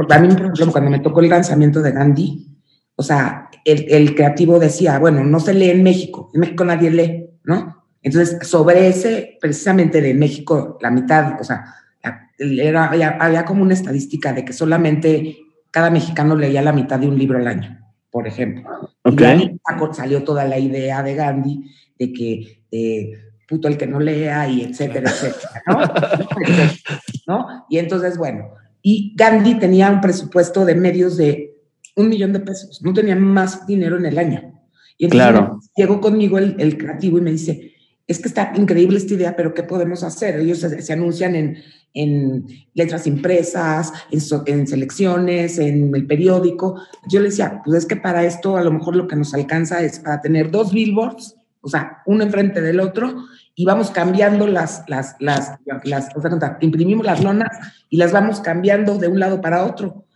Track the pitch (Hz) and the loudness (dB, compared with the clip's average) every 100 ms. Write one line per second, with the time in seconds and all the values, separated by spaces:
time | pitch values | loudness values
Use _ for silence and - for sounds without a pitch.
0 | 156 151 180 185 185 160 160 147 143 139 | 4 6 6 4 2 0 2 2 2 0
1 | 151 170 165 170 185 147 147 151 147 131 | 2 4 4 4 2 4 4 4 0 2
2 | 143 139 185 - - _ _ _ _ - | 4 4 0 -4 -14 _ _ _ _ -8
3 | 143 143 127 - - - 156 147 151 151 | -2 0 0 -4 -16 -4 2 2 4 6
4 | 147 143 143 143 170 170 156 - 175 139 | 6 4 2 4 4 6 4 2 2 4
5 | 165 143 135 160 156 196 185 180 185 180 | 4 4 4 2 2 4 4 6 4 4
6 | - - - 156 170 - 151 160 165 165 | -2 -12 -6 -2 -2 0 -2 2 2 2
7 | 165 165 - _ 139 180 - - _ _ | 2 -2 -12 _ -4 -4 -4 -16 _ _
8 | 135 156 170 170 - 170 156 175 185 180 | -2 2 0 -2 -4 0 4 6 6 2
9 | 233 220 - - 156 147 202 185 160 156 | -2 -4 -8 -8 -6 -4 0 2 4 2
10 | 139 131 147 - - 151 - - 120 123 | 2 2 0 -2 -2 -2 -2 -6 -2 -2
11 | 127 156 147 - - 113 - - _ _ | 2 2 2 -4 -6 -8 -10 -20 _ _
12 | 113 - _ - 143 127 151 160 156 165 | -14 -14 _ -8 -4 0 0 2 2 2
13 | 156 151 165 165 165 196 190 185 - 139 | 0 0 0 0 0 2 2 2 -2 -4
14 | - 156 147 127 127 - 160 165 160 151 | -4 -6 -4 -6 -8 -4 0 2 2 2
15 | 160 156 156 - - _ _ 160 170 165 | 2 2 -2 -12 -20 _ _ 0 2 2
16 | - - 147 156 143 139 147 147 127 135 | 0 0 2 2 0 0 2 0 0 -2
17 | 143 139 131 127 120 104 104 - _ _ | 0 0 0 0 -2 -4 -8 -14 _ _
18 | _ 120 110 104 117 - - - - _ | _ -8 -8 -6 -6 -8 -14 -16 -16 _
19 | 123 135 156 160 190 175 - 165 156 - | 2 6 6 6 2 -4 -8 -4 -4 -6
20 | 131 143 139 143 135 135 135 135 131 135 | -4 -4 -2 -2 -2 -2 -2 -2 -4 -4
21 | 139 139 147 135 135 143 - _ _ - | -4 -4 -4 -2 -4 -6 -12 _ _ -8
22 | 123 123 117 110 110 _ - 113 113 110 | -8 -6 -6 -8 -10 _ -12 -6 -4 -4
23 | 101 - - _ - 156 151 143 123 139 | -8 -14 -20 _ -8 -4 -2 -4 -4 -2
24 | 151 151 156 147 139 123 123 - 143 135 | -2 -2 -4 -4 -2 -2 -4 -8 -6 -4
25 | 127 - 135 - - 120 - 202 - - | -4 -4 -6 -8 -14 -10 -2 0 0 0
26 | - - - - - 175 160 - - 143 | -2 -2 -4 -4 2 4 2 0 -10 -14
27 | - - - 208 247 - - 160 170 185 | -12 -12 -6 -6 -6 -14 -4 -4 -2 -2
28 | 180 170 151 107 104 - _ _ 196 214 | -4 -4 -6 -8 -12 -20 _ _ 0 0
29 | - - 220 220 214 226 185 185 196 196 | 0 2 4 6 4 2 4 4 4 4
30 | 196 - - 180 175 196 180 170 180 185 | 2 -2 -2 0 0 2 2 2 2 2
31 | 180 160 147 143 - - _ _ _ - | 0 2 0 0 -6 -18 _ _ _ 0
32 | 220 214 190 196 - 190 - - 180 185 | 0 2 0 -2 -4 -12 -14 -8 -2 0
33 | 214 185 196 190 190 - - 202 165 175 | 2 2 4 2 0 -4 -4 -2 0 -2
34 | 165 143 165 - - - _ _ _ - | -2 -2 -2 -4 -8 -20 _ _ _ -4
35 | 165 127 123 110 98 - - - 185 202 | 2 4 6 6 4 -4 -10 0 0 2
36 | 214 214 202 190 196 - 151 143 147 160 | 2 2 2 2 0 0 -2 -2 -8 -4
37 | 190 170 170 156 160 151 - _ _ _ | 0 0 0 -2 -4 -8 -10 _ _ _
38 | - 170 - - 196 - 196 170 185 196 | -8 -6 -6 -4 -4 0 2 4 4 4
39 | 190 196 175 170 160 175 - 185 170 175 | 0 -2 -2 -2 -4 -4 -6 -4 -4 -6
40 | 165 - 208 151 160 165 165 147 - 160 | -8 -6 -4 -2 -2 -2 -4 -6 -6 -4
41 | 170 165 180 165 151 - - _ _ - | -4 -2 -2 -2 -4 -6 -16 _ _ -6
42 | 147 143 135 131 - - _ - 165 156 | -2 0 -2 -4 -8 -16 _ -4 -2 -2
43 | 160 143 180 180 165 190 160 156 160 - | -4 -2 0 0 0 -2 -4 -2 -6 -10
44 | - 247 - 147 143 143 139 135 135 - | -8 -6 -4 -4 -2 -2 -2 -4 -4 -2
45 | 190 180 180 175 170 170 147 147 143 139 | 0 0 0 -2 -2 -2 0 0 0 0
46 | 139 151 185 180 180 - 190 - - - | -2 2 2 2 0 -2 -6 -6 -16 -18
47 | - 196 202 - - - 151 165 165 - | -2 0 0 -2 -4 -4 0 0 0 -6
48 | 185 175 170 170 196 190 170 156 165 180 | -2 0 0 -2 -4 0 0 0 0 -2
49 | 180 147 147 139 143 160 165 175 160 - | -2 -4 -4 -4 -4 -4 -2 -2 -4 -6
50 | 156 147 151 160 156 202 208 208 214 202 | -6 -4 0 0 2 0 0 0 0 0
51 | 240 - - _ _ _ 143 156 - - | -2 -8 -18 _ _ _ -6 -6 -6 -8
52 | - 214 202 202 196 170 160 180 185 214 | 0 0 2 0 0 0 0 0 0 -2
53 | 254 - - - _ - 180 208 214 180 | -6 -8 -16 -20 _ -4 0 0 0 -2
54 | 170 190 208 208 208 185 160 - - 135 | 0 2 2 2 0 0 -2 -8 -8 -8
55 | 135 - 143 139 135 - - 127 143 139 | -8 -6 -4 -2 -4 -12 -12 -10 -6 -6
56 | 131 151 160 170 147 - 160 156 175 220 | -6 -6 -4 -4 -4 -2 0 0 0 0
57 | 214 170 196 202 226 - - - - 160 | 0 0 0 0 -2 -8 -20 -20 -4 0
58 | 170 202 214 208 165 170 196 202 208 196 | 2 2 0 -2 -4 0 2 2 0 0
59 | 175 190 190 190 165 175 202 - 196 - | 0 0 0 -2 -2 -2 -2 -6 -10 -12
60 | _ | _